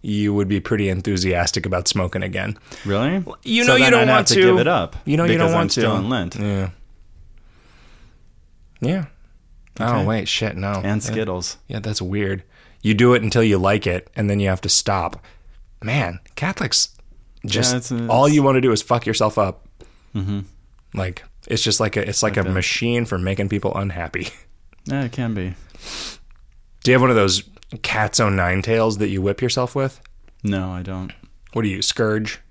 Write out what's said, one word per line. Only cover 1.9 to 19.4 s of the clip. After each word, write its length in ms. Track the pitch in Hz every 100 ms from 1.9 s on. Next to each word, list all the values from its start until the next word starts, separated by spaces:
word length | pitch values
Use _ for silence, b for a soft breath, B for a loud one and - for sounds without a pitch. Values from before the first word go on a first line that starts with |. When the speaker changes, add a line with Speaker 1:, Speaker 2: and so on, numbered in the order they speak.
| 104 90 92
Speaker 1:
again. 340 | 95 92 95 101 B B 101
Speaker 2:
Really? 380 | 98 131 190 175 -
Speaker 1:
You 220 | - 226
Speaker 2:
So 80 | 240
Speaker 1:
know 40 | 254
you 60 |
Speaker 2:
then 80 | 262
Speaker 1:
don't 80 | 240
Speaker 2:
I'd 60 | 240
Speaker 1:
want 60 | -
Speaker 2:
have 80 | 202
to 80 | 220
Speaker 1:
to. 40 |
Speaker 2:
give 160 | 185 185
it 100 | 151
up 260 | 165 85 - -
Speaker 1:
You 100 | 147
know 80 |
you 60 | 170
Speaker 2:
because 140 | 170 165
Speaker 1:
don't 40 |
Speaker 2:
I'm 40 | 170
Speaker 1:
want 120 | 101
to. 80 | -
Speaker 2:
still 160 | 113 101
in 120 | 98
Lent. 280 | 123 87 -
Speaker 1:
Yeah. 340 | 104 98 95 - - - - - - - b b b b b b b b b - - - - -
Yeah. 240 | 123 190 151 - - - _ - - -
Oh, 60 | 113 117
Speaker 2:
Okay. 80 | 98
Speaker 1:
wait, 220 | 110 -
shit, 280 | - 110 90
no. 140 | 98
Speaker 2:
And 280 | 101 98 104
Speaker 1:
Yeah. 80 | 113
Speaker 2:
Skittles. 460 | 110 107 90 87 - -
Speaker 1:
Yeah, 140 | 110
that's 200 | 107 104
weird. 440 | 92 101 98 95 - b b b
You 120 | 107
do 200 | 107 123
it 80 | 123
until 180 | 110 117
you 160 | 113 98
like 300 | 95 104 101
it, 200 | 90 -
and 160 | - 104
then 80 | 101
you 100 | 98
have 120 | 92
to 80 | 98
stop. 520 | - - 98 85 - b b b b - -
Man, 380 | 107 135 101 90 - -
Catholics, 540 | 156 190 - - - - - - - -
just 280 | 107 107 123
Speaker 2:
Yeah, 60 | 123
it's, 120 | 120
it's 180 | 120 117
Speaker 1:
all 200 | 117 143
you 160 | 151
wanna 160 | 139 131
do 100 | 127
is 120 | 107
fuck 220 | - 120
yourself 320 | 110 110 107
up. 300 | 107